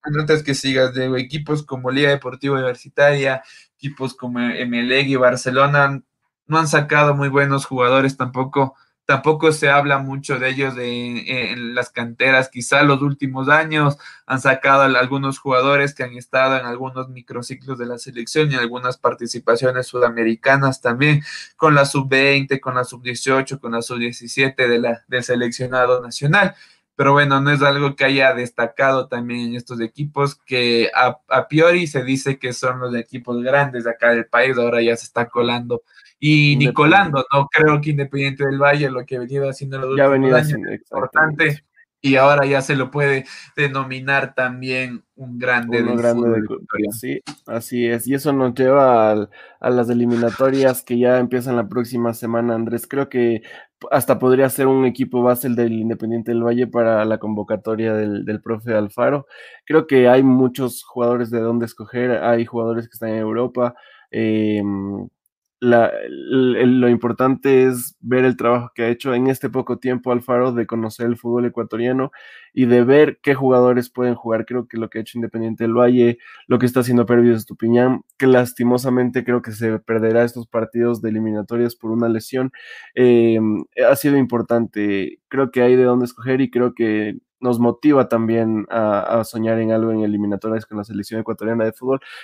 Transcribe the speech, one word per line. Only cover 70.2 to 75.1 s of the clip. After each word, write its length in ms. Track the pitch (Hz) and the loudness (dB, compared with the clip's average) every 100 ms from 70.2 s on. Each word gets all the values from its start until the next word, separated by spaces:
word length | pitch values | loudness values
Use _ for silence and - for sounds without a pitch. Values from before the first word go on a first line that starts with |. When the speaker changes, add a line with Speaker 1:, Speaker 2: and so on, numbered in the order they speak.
| 120 123 127 | 0 0 0
Speaker 2:
de 160 | 120 110 | -2 -4
conocer 380 | 113 113 - 120 | -4 -6 -4 -4
el 100 | 117 | -4
fútbol 300 | 120 120 120 | -2 -2 -2
ecuatoriano 640 | 120 110 113 120 131 131 - - - - | -4 -6 -4 -2 -2 -4 -8 -20 -20 -10
y 120 | - 123 | -2 4
de 180 | 123 | 4
ver 360 | 120 139 151 - | 6 6 6 2
qué 100 | - | -2
jugadores 560 | 135 135 127 123 123 123 | 0 4 4 4 4 0
pueden 260 | - 123 120 | -2 -2 -2
jugar. 300 | 117 113 113 | -2 -4 -2
Creo 220 | 123 120 | -6 -6
que 80 | 113 | -8
lo 140 | 113 | -8
que 80 | 113 | -8
ha 40 | |
hecho 140 | 110 | -10